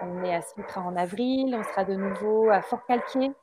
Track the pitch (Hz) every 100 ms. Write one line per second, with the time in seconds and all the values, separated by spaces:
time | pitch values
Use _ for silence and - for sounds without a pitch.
0 | 180 180 180 170 165 - 196 190 180 180
1 | 180 208 247 262 262 240 196 - 190 190
2 | 196 190 208 214 220 196 - 240 - 240
3 | 240 262 269 269